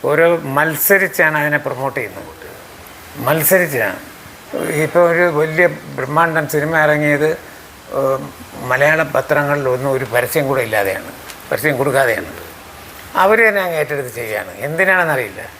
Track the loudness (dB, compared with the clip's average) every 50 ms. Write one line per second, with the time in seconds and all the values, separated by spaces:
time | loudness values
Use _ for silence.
0 | 0 2 2 4 4 4 4 2 -2 0 2 2 2 2 0 -2 2 4 4 4
1 | 4 0 2 2 2 2 2 0 0 0 0 -2 -2 -4 -4 -4 -4 -4 -4 -4
2 | -6 -6 -10 -14 -16 -16 -16 -18 -18 -18 -18 -18 -20 -20 -20 -20 -20 -20 -20 -20
3 | -20 -16 -12 -4 0 0 0 2 4 4 4 4 4 2 0 -2 -2 -2 -2 -6
4 | -12 -18 -20 -20 -20 -20 -20 -20 -16 -10 -6 -6 -4 -2 0 0 -2 2 4 4
5 | 4 6 4 4 2 2 2 0 0 0 2 2 2 2 2 -2 -14 -12 -8 -8
6 | -6 0 2 2 2 2 2 -2 -2 0 -2 -2 0 2 2 2 4 4 4 2
7 | 2 2 2 2 2 0 0 -4 -8 -18 -20 -20 -20 -20 -20 -20 -16 -6 -4 -2
8 | 0 0 0 -2 -6 -12 -14 -18 -18 -16 -14 -12 -2 0 2 4 4 4 4 2
9 | 0 0 0 -2 0 2 2 2 2 2 0 0 0 0 0 0 0 0 0 0
10 | -2 0 0 0 0 2 0 -2 0 2 0 0 0 0 0 0 0 0 -2 -4
11 | -8 -12 -16 -16 -16 -18 -18 -18 -6 -6 -4 -2 0 0 0 2 0 2 2 2
12 | 2 2 0 -2 -4 -8 -12 -16 -16 -18 -18 -20 -20 -20 -20 -20 -20 -20 -20 -20
13 | -20 -4 0 2 4 4 4 4 4 2 2 2 -2 -2 -2 -2 -2 -2 -2 -6
14 | -6 -6 -8 -8 -6 -4 -4 -6 -6 -8 -10 -8 -6 -4 0 0 2 4 4 4
15 | 2 2 0 -2 -2 -6 -8 -12 -14 -16 -18